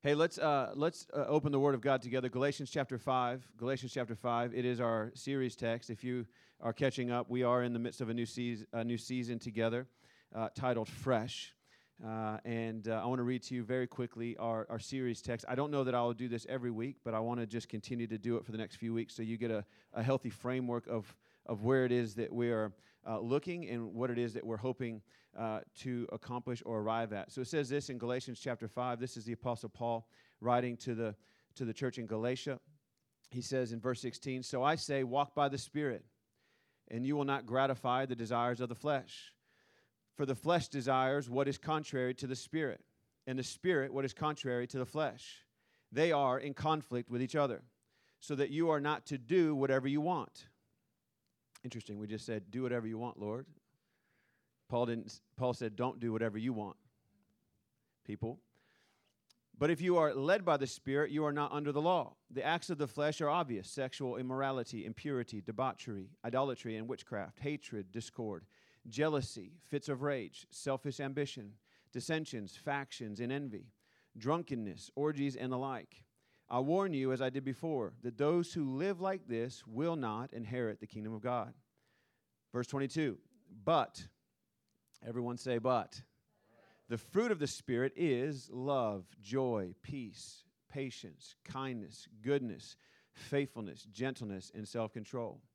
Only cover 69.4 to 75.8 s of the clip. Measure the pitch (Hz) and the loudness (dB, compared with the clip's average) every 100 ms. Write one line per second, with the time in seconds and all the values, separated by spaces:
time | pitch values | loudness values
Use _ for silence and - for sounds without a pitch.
69.4 | 95 170 - 147 147 131 143 139 101 - | -14 -18 -6 -4 -2 -2 0 -2 -4 -12
70.4 | - - - 135 147 131 139 135 143 - | -18 -8 -2 -2 -2 -4 -4 0 -2 -4
71.4 | 101 107 _ _ _ 127 120 160 156 123 | -12 -16 _ _ _ -10 -2 0 0 -6
72.4 | 98 - - 143 139 - 113 101 120 139 | -8 -8 -2 -2 -2 -8 -8 -4 -2 -2
73.4 | 139 104 - _ _ _ _ - 113 160 | -4 -8 -12 _ _ _ _ -6 0 0
74.4 | 175 127 107 92 - - 147 147 139 139 | 0 -4 -4 -8 -10 -2 0 2 -2 -2
75.4 | 127 127 135 127 | -4 -2 -4 -6